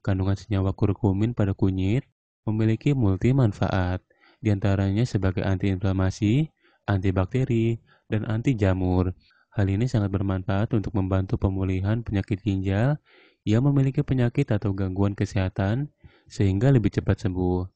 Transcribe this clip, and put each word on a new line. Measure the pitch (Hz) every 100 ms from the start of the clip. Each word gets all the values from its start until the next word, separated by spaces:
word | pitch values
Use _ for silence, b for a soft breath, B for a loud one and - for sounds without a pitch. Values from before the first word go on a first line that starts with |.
Kandungan | - 95 95 95
senyawa | - 98 95
kurkumin | - 98 95 101 95 113
pada | 120 98
kunyit | 95 98 95 95 120 - _ _ _ -
memiliki | 107 110 110 147
multi | 135 104 95 117
manfaat, | 135 113 - 98 95 90 92 _ b b b
di | 110
antaranya | 101 101 98 98 101 127
sebagai | 101 95 92 98
antiinflamasi, | 95 101 92 95 95 95 - 101 127 156 _ b b -
antibakteri, | 98 95 92 92 127 127 117 113 113 b b _
dan | 107 110
anti | 110 131 117
jamur. | 98 92 90 90 90 - b b b
Hal | - 98
ini | 98 127
sangat | 113 98
bermanfaat | 95 98 92 92 98 110
untuk | 113 92 95
membantu | 95 95 95 -
pemulihan | 101 95 95 92 95 117
penyakit | 117 98 - 101
ginjal | - 95 95 98 127 147 b b b b -
yang | 110 143
memiliki | 139 135 139
penyakit | - 131 120 - 143
atau | 107 101
gangguan | 95 95 92 101
kesehatan, | 101 101 101 92 - 95 120 143 _ b b b
sehingga | - 98 95 127
lebih | 135 101
cepat | - - 95 95
sembuh. | 90 92 90 90